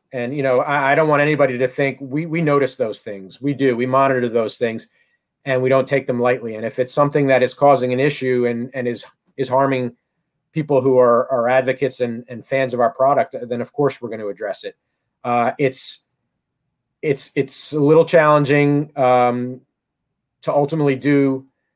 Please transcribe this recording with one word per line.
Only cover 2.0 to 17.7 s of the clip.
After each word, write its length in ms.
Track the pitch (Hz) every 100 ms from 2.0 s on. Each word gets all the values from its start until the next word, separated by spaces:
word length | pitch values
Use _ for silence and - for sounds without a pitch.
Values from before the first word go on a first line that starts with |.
we, 240 | 135 143
we 160 | 165 160
notice 360 | 151 143 127 -
those 260 | 117 -
things. 380 | 113 101 95 -
We 120 | 143
do. 240 | 131 135 117
We 100 | 127
monitor 420 | 131 135 131 120
those 260 | 117 110 -
things, 320 | 117 113 - _ _ _ _ _
and 160 | 139 131
we 80 | 127
don't 180 | 135 131
take 200 | 139 135
them 140 | 123
lightly. 340 | 123 107 113
And 100 | 110
if 140 | 113 -
it's 140 | 123
something 340 | - 143 151 135
that 160 | 131
is 100 | 123
causing 400 | - 143 131 127
an 80 | 127
issue 460 | 147 147 131 127 120
and, 240 | 117 123
and 160 | 135 123
is, 160 | 110 - _ _ -
is 120 | 131
harming 480 | 131 139 131 123 - _ _ _ _ _
people 280 | 160 151 139
who 180 | 135 127
are, 320 | 123 120 131
are 200 | 131 117
advocates 500 | 131 127 131 131 -
and, 240 | 120 117 -
and 180 | 117 -
fans 260 | 135 131
of 80 | 120
our 140 | 120
product, 400 | - 135 135 110 -
then 180 | 120 120
of 120 | 120
course 260 | - 139 -
we're 100 | 117
gonna 180 | 110 104
address 360 | 95 107 95
it. 120 | 101 - _ _ _ _
Uh, 280 | 123 120 117 127
it's, 440 | 135 127 - - _ _ _ _ _ _ _ _ _ _
it's, 320 | 151 139 -
it's 380 | 151 135 - -